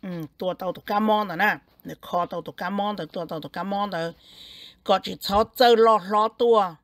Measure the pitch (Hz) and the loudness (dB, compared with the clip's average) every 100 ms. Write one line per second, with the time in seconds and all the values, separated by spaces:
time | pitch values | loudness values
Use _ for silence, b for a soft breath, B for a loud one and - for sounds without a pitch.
0 | 196 175 156 _ 185 175 185 170 - 208 | -10 -10 -12 _ -6 -6 -8 -10 -4 0
1 | 214 214 202 180 208 165 _ _ - 156 | 2 2 0 0 0 0 _ _ -16 -16
2 | - 180 175 175 165 - 180 202 202 202 | -6 -4 -2 -6 -10 -10 -8 -4 -4 -6
3 | 160 - 165 165 - - 185 196 202 180 | -8 -10 -8 -10 -10 -10 -6 -4 -4 -4
4 | 165 170 B B B B B B - 190 | -8 -10 B B B B B B 0 0
5 | 190 185 - 202 220 - 240 233 226 214 | 0 -10 -2 0 0 4 6 8 6 4
6 | 180 214 220 _ 233 226 190 160 | 2 0 0 _ 4 4 2 -6